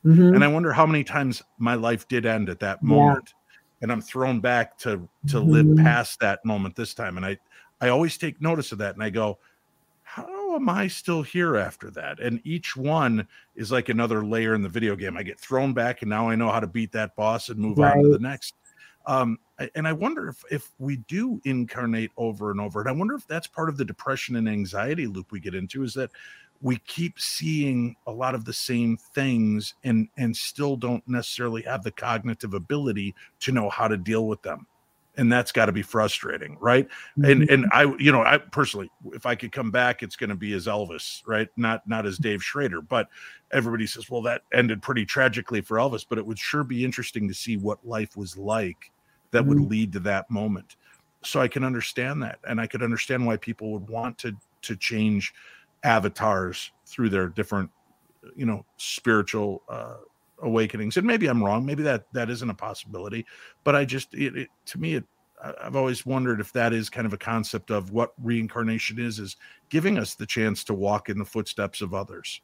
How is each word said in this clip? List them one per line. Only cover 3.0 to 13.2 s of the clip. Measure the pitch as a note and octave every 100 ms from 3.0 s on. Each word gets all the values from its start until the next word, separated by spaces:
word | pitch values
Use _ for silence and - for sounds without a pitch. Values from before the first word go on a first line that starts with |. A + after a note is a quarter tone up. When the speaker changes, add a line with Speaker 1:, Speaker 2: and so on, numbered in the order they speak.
| C#3+ C#3 - _ _ - _ _
Speaker 2:
And | A2
I'm | A#2
thrown | - C3 C3 A#2+
back | B2 A#2+ A#2 -
to, | A#2+ G2+ F2 _ C#3+
to | C#3+
live | D#3+ D3+ D3+
Speaker 1:
Mm-hmm. |
Speaker 2:
past | D#3 D#3 A#2+ A#2+ -
that | G#2 G2+
moment | A2+ G#2 F#2+ F#2
this | A2+
time. | - G#2+ F2+
And | F#2+
I, | G2+ _ - _ _
I | B2
always | B2+ E3 -
take | D#3+ -
notice | D#3 D#3+ C3+
of | G#2+
that | G2+
and | F#2+
I | G#2+
go, | G2 G#2+ G#2 _ _ _ _ _ _
"How | - - F4 F#4+ G4+
am | D#4+ B3+
I | F#3 G3
still | - - E3+
here | C#3+ F3+ F3 A#2
after | F#2 - -
that?" | F#2 C#2+ -
And | A#2+ A#2
each | D3+ E3+ - C3+
one | C#3 D#3+ C3 A2+